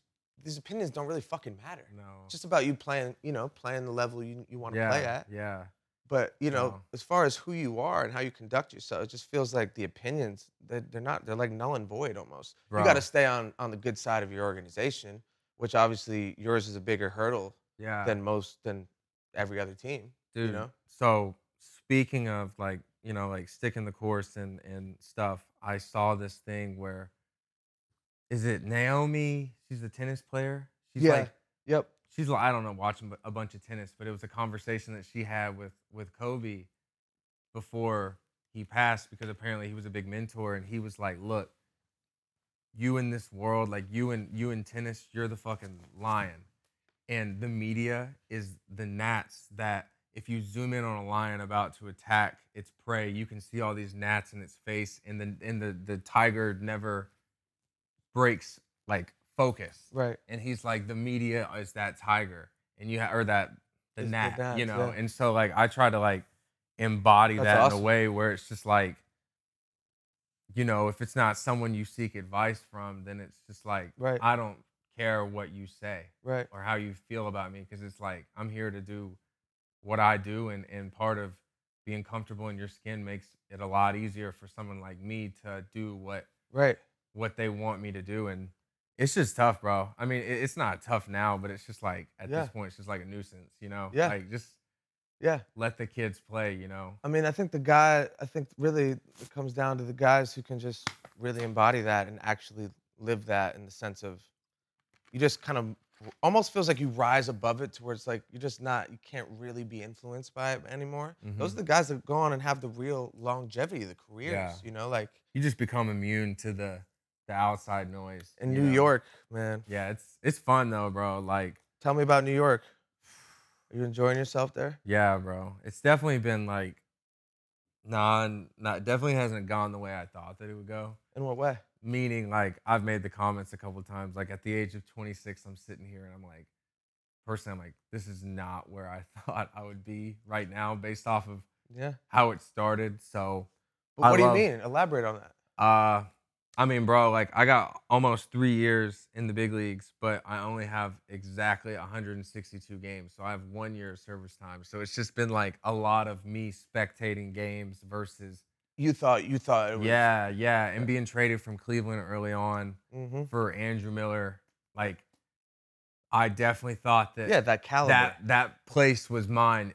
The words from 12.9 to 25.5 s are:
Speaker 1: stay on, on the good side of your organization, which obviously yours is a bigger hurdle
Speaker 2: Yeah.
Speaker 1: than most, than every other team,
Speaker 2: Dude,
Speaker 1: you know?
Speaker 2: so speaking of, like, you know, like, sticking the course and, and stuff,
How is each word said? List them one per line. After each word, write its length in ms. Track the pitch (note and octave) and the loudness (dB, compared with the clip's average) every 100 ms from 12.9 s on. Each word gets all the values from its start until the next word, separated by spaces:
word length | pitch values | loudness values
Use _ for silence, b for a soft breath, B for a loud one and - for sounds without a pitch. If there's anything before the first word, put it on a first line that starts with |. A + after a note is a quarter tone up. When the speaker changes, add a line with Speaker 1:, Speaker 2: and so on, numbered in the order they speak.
| C#3+ | 8
Speaker 1:
stay 240 | - D3 C3+ | 6 4 4
on, 280 | B2 A2 - | 2 -4 -6
on 100 | A#2+ | -8
the 60 | G#2+ | -4
good 200 | A#2 G#2+ | -4 -4
side 240 | - A2+ | -2 -2
of 80 | G2+ | -2
your 120 | G2 G2+ | -4 -4
organization, 760 | F#2+ F2 F#2+ B2+ C3 G#2 G#2 _ _ _ _ | -4 -10 -4 -4 -4 -12 -18 _ _ _ _
which 160 | A#2+ A#2 | 0 6
obviously 600 | A2+ A2 - G#2+ G2+ - | 6 4 -4 -4 -4 -6
yours 300 | G#2+ A#2 G#2 | 0 0 0
is 80 | G2+ | -8
a 40 | |
bigger 280 | F#2 G#2+ G2 | -4 -2 -2
hurdle 460 | G2 A2 A#2+ G2 - _ _ | -2 -2 -2 -6 -14 _ _
Speaker 2:
Yeah. 260 | A2 G#2+ G2+ | -8 -4 -2
Speaker 1:
than 160 | G#2 | -2
most, 380 | G2+ G#2+ G2+ - | 0 -2 -2 -10
than 240 | A2+ G2 F#2 _ _ _ _ | -10 -10 -12 _ _ _ _
every 260 | - G2+ G2+ | -8 -6 -4
other 140 | G2 | -8
team, 400 | G2 B2+ C#3 G#2+ _ _ A#2 | -8 -10 -12 -12 _ _ -4
Speaker 2:
Dude, 100 | A2+ | -4
Speaker 1:
you 40 | |
know? 180 | G#2 A2+ _ _ | -4 -8 _ _
Speaker 2:
so 480 | _ B2 G#2+ G2+ F#2+ _ _ | _ 4 4 0 -8 _ _
speaking 720 | - - _ C3+ B2+ C3+ A#2 | -20 -20 _ 2 2 -2 -4
of, 240 | G#2 G2 - | -4 -6 -6
like, 220 | G2 F#2+ - _ | -6 -6 -12 _
you 80 | A2 | -10
know, 140 | G#2 G2 | -6 -6
like, 220 | F#2+ F2 | -6 -10
sticking 340 | - A#2+ A2+ G#2 | -6 -4 -4 -8
the 60 | |
course 460 | G2 A2 G#2 G2 - | -6 -2 -2 -4 -10
and, 220 | G2 F#2+ | -12 -14
and 340 | - F#2+ F#2+ F#2 | -14 -14 -14 -16
stuff, 420 | - - G#2 F#2+ _ | -16 -4 -2 -4 _